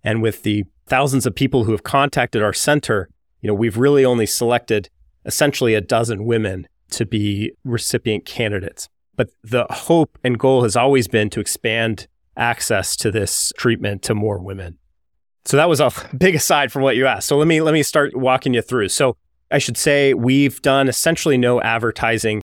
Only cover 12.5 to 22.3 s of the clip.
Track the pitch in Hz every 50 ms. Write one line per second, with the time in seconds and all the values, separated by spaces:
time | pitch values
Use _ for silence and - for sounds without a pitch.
12.5 | 117 - - - 113 98 - - - - - 113 98 110 98 - - - - -
13.5 | - - - 123 113 - - 104 101 92 - - 110 104 104 110 104 92 92 98
14.5 | 98 98 92 87 85 _ _ _ _ _ _ _ _ _ _ _ _ _ _ -
15.5 | - 139 160 175 160 131 147 123 - - - - - 127 180 185 175 143 - -
16.5 | 175 147 139 127 - 143 135 135 120 120 131 135 110 101 - - 147 143 151 165
17.5 | 165 156 160 156 151 160 139 - - 156 143 143 - 135 131 131 127 127 - 143
18.5 | 123 117 - - 123 123 104 92 - - 147 127 113 _ _ _ _ _ _ _
19.5 | - - - - 117 - - 156 143 143 139 139 135 - 117 123 131 139 143 135
20.5 | - - - 143 135 139 135 131 120 - - 165 170 - - 165 139 127 123 123
21.5 | 123 117 - 110 113 117 113 113 - - 120 113 113 107 107 110